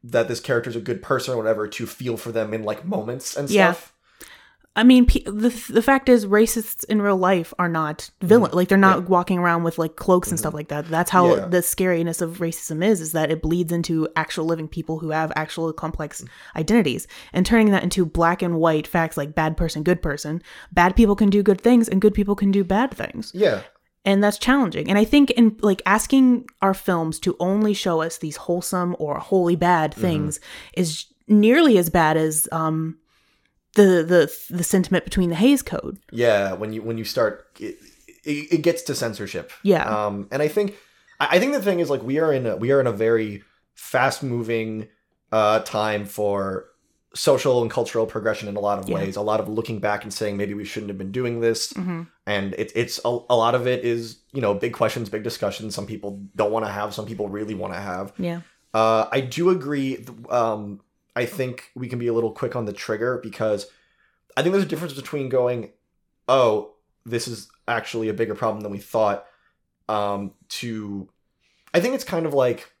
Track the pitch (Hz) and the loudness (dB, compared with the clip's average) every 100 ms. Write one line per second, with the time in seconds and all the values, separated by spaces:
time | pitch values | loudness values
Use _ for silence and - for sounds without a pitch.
0 | 120 120 117 117 - 120 120 117 101 110 | -2 -2 -2 -4 -2 -2 -2 -8 -6 -8
1 | - 127 131 123 110 113 107 - 113 - | -2 -2 -2 -2 0 -2 -2 -6 -10 -8
2 | 123 113 120 113 107 110 104 104 170 196 | -6 -6 -4 -4 -4 -4 -6 -6 -6 -6
3 | 107 127 - - 143 202 185 175 - _ | -6 -8 -8 -8 0 4 2 2 -10 _
4 | _ _ - - _ _ _ - 247 254 | _ _ -20 -20 _ _ _ 4 8 8
5 | 247 - - 208 233 240 - 226 233 269 | 8 4 -2 -2 -2 -2 -2 0 2 2
6 | 269 240 202 208 220 233 214 - - 214 | 4 4 4 4 4 0 -6 -10 -2 0
7 | 202 190 185 185 165 - 175 165 151 156 | 2 2 2 2 -2 -4 -2 -2 -4 -6
8 | - _ 175 226 208 170 185 196 190 185 | -14 _ 6 6 6 2 4 6 6 4
9 | 180 180 175 180 175 170 170 165 160 - | 4 2 2 0 2 2 0 -2 -4 -4
10 | - 180 180 165 156 151 151 147 165 160 | 2 2 2 -4 -4 -8 -8 -8 -2 -2
11 | 175 185 175 175 185 180 170 - 185 170 | 2 4 4 4 2 0 0 -2 0 2
12 | 170 165 165 175 170 - - 156 196 202 | 0 -2 -6 -4 -6 -6 -8 0 2 2
13 | 160 160 151 160 156 175 170 170 170 160 | 0 -2 0 -2 0 0 0 -2 0 -2
14 | 156 - 156 - 160 165 156 - 160 160 | 0 -2 -4 -4 -2 -4 -4 -10 -6 -6
15 | 160 156 160 - 156 - 165 156 160 - | -4 -4 -2 -4 -6 -6 -6 -6 -8 -8
16 | 151 - - - - - 160 233 160 117 | -10 -12 -18 -20 -14 -8 2 4 4 -2
17 | - - - - 185 226 214 196 185 190 | -10 -18 -6 -2 2 4 6 4 0 0
18 | 170 170 165 175 175 170 165 156 147 175 | 0 2 2 2 -2 2 2 2 0 -2
19 | 160 - 147 156 156 160 165 151 156 175 | 0 -4 -4 -2 -2 0 -2 -2 0 0
20 | 160 143 151 165 - - - - 175 190 | 0 -6 -6 -8 -10 -20 -4 2 4 6
21 | 220 202 208 202 202 190 240 247 226 190 | 4 6 4 4 4 4 6 6 4 4
22 | 214 208 202 202 202 196 185 196 262 - | 4 4 -2 0 2 2 2 0 0 -4
23 | - - 220 175 196 110 - _ _ _ | -10 -10 -12 0 2 2 -6 _ _ _
24 | - 196 208 202 - 277 220 - 151 202 | 2 4 4 2 2 4 2 -2 0 2
25 | 233 294 277 - 226 214 214 190 - 208 | 6 6 6 6 4 4 0 2 2 0
26 | - 269 254 240 - _ 196 190 - 175 | 4 6 6 4 -2 _ 0 0 0 0
27 | 160 160 185 - 180 202 214 196 190 160 | -2 -2 -4 0 0 2 2 0 0 0
28 | 160 - 156 147 - 175 - 185 175 180 | -2 -6 -10 -10 -4 -4 -2 -2 -2 -4
29 | 151 143 - 196 175 170 175 175 156 - | -6 -6 0 2 2 2 2 2 0 -2
30 | 180 165 - - - - - - 170 156 | -2 0 -2 -6 -12 -20 -12 -4 -4 -4
31 | - _ - 208 214 277 320 214 170 175 | -12 _ 2 6 6 6 6 6 4 2
32 | 156 160 156 156 - 160 160 160 160 160 | 4 2 0 -2 -4 -2 -2 -2 -4 -8
33 | _ _ _ _ _ _ _ - 196 180 | _ _ _ _ _ _ _ 6 6 6
34 | 160 175 147 - - 175 175 190 185 185 | 4 4 4 -2 -10 -6 0 0 2 0
35 | - - 175 165 240 285 - - - - | 0 0 0 4 4 4 0 -8 -8 -14
36 | _ 117 120 104 98 92 107 110 110 113 | _ 0 4 4 0 -4 -8 -8 -6 -6
37 | 107 - 110 104 _ _ 107 - - _ | -4 0 0 -2 _ _ -12 -12 -20 _
38 | _ _ 151 147 151 170 165 165 165 139 | _ _ -6 -6 -2 0 2 0 -4 -6
39 | 120 101 101 87 - - 196 170 107 107 | -6 -6 -10 -10 -12 -4 2 2 2 -2
40 | 104 101 98 135 151 180 202 - _ _ | -2 -4 -8 -2 0 0 -4 -6 _ _
41 | _ _ - 175 254 285 196 180 156 131 | _ _ 2 2 2 0 0 0 0 -2
42 | 110 143 160 135 117 98 113 139 123 101 | -2 0 2 0 -2 -4 2 2 2 2
43 | 113 117 107 101 _ _ _ _ - 131 | 2 2 0 -8 _ _ _ _ -4 0
44 | 127 - 135 120 113 113 110 107 110 _ | 0 0 -4 -4 -2 -2 -2 -8 -10 _
45 | _ _ _ 110 104 110 110 107 107 104 | _ _ _ 2 4 2 0 -2 -2 -2
46 | 101 - 104 101 98 95 - _ _ _ | -6 -4 -2 -2 -4 -6 -10 _ _ _
47 | _ - - 131 139 123 117 - 117 117 | _ -4 2 2 2 0 0 -4 -4 -2
48 | 113 - 107 107 107 101 101 98 95 - | -4 -2 -4 -4 -6 -4 -2 -4 -4 -4
49 | 98 98 104 110 101 107 113 110 104 104 | -4 -4 -2 -2 -2 -6 -6 -4 -4 -4
50 | 110 - 107 101 101 101 101 - 104 95 | -6 -6 -6 -4 -6 -6 -8 -10 -10 -10
51 | 95 113 123 117 117 110 - - 180 170 | -8 -4 -4 0 0 0 -6 -6 -6 -8
52 | 170 _ - 104 - - 104 - 113 - | -10 _ -6 -4 -4 -6 -6 -4 -4 -4
53 | 117 123 - 120 113 123 127 127 120 117 | -4 -4 0 0 2 0 -2 -2 -2 -4
54 | 113 - _ 135 110 101 120 - 113 - | -8 -16 _ -4 -2 -2 -4 -2 -2 -2
55 | 107 107 107 - 101 - 107 98 104 107 | -8 -8 -8 -6 -6 -6 -10 -10 -10 -10
56 | 101 98 98 - 104 110 107 98 104 101 | -10 -12 -14 -2 -2 0 -4 -6 -8 -8
57 | 104 107 104 101 107 101 95 90 101 90 | -12 -8 -8 -8 -8 -8 -8 -8 -8 -8
58 | 101 - 175 170 170 _ _ 110 113 113 | -10 -8 -8 -8 -12 _ _ 0 2 2
59 | 110 135 127 135 175 190 139 143 135 127 | 0 -4 -4 0 0 0 -2 -4 -4 -6
60 | 120 113 113 120 113 107 104 101 _ _ | -12 -20 -4 -2 0 -2 -8 -14 _ _
61 | _ 120 120 190 127 120 - 127 123 123 | _ -6 -6 -4 -8 -8 -16 -14 -10 -4
62 | 120 113 113 - 123 123 110 98 - 107 | -2 0 -2 -4 -6 -6 -8 -8 -6 -4
63 | 120 127 110 - 110 104 - _ _ _ | -2 -4 -8 -6 -2 -2 -6 _ _ _
64 | _ _ _ - 160 196 170 156 170 139 | _ _ _ -2 0 0 -2 -6 -8 -12
65 | 131 151 131 127 123 123 104 _ _ _ | -10 -8 -2 0 0 -2 -8 _ _ _
66 | _ _ - 131 120 107 104 _ _ _ | _ _ 0 4 4 2 -4 _ _ _
67 | 113 117 123 113 - _ - 117 - 117 | -6 -6 -6 -12 -16 _ -4 -4 -4 -4
68 | 110 101 113 104 117 104 104 101 - 113 | -4 -2 -4 -2 -4 -4 -10 -12 -6 0
69 | 107 101 - _ _ _ _ _ - 107 | 0 0 -8 _ _ _ _ _ -6 -4
70 | 101 101 101 _ _ - 120 110 104 101 | -2 -4 -8 _ _ -12 -10 -10 -8 -10
71 | 92 _ _ _ _ _ _ 175 220 262 | -12 _ _ _ _ _ _ -2 0 -4
72 | - 170 160 139 127 - - _ | -4 -4 -2 0 0 -2 -10 _